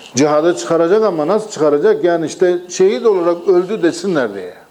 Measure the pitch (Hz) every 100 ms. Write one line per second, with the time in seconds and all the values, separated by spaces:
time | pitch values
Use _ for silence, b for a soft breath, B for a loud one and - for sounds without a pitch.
0 | B 120 151 151 165 175 - 165 170 214
1 | 214 165 147 208 214 156 151 147 202 214
2 | 175 170 160 - 185 175 175 - 190 247
3 | 233 190 175 175 202 180 180 214 165 165
4 | 196 160 117 98 90 - -